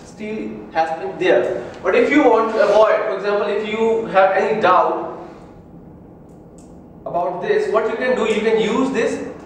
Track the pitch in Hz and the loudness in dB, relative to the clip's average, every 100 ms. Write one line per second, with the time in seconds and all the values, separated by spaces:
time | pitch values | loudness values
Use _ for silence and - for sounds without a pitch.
0 | - - 214 220 - - - 165 165 160 | -20 -14 -10 -8 -10 -12 -8 -4 -2 -4
1 | 190 - 175 - - - - - 175 226 | -6 -2 2 2 2 -4 -8 -8 0 2
2 | - 294 254 220 220 220 208 208 214 - | 4 4 4 4 2 2 4 6 4 2
3 | - 196 202 202 208 208 214 220 226 226 | -2 -4 -2 -2 -2 -4 -4 -2 0 0
4 | 226 190 190 190 208 214 208 185 160 - | 0 2 4 4 0 2 4 4 2 -2
5 | - - - - - - - - - - | -6 -12 -16 -18 -20 -20 -20 -20 -20 -20
6 | - - - - - - - - - - | -20 -20 -20 -20 -20 -20 -20 -20 -20 -16
7 | - 165 180 - - 208 190 - 220 - | -6 -4 -4 -4 -2 -2 0 0 -2 -2
8 | 254 208 214 208 220 220 208 247 262 208 | -2 0 0 0 0 2 2 0 0 0
9 | - - - - | -2 -2 -8 -12